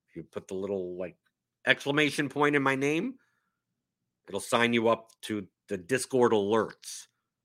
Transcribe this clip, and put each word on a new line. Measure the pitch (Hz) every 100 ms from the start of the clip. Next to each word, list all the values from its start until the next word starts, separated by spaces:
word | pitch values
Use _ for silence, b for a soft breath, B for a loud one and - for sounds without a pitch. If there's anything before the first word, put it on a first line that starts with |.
| _
if | 82
you |
put | 80 101 -
the |
little, | 95 98 98 90 90
like, | 90 - _ _ _ _ 127
exclamation | 131 139 147 147 139 139
point | 143 147 147
in |
my | 135
name, | 135 143 156 240 - _ _ _ _ _ _ _ _ _ _ -
it'll | 95
sign | - 120 117
you | 117 113
up | 113 - _
to | - 107 90 _ -
the | 98
Discord | 87 131 - 131 120
alerts. | 110 98 110 90 - - - - _ _ _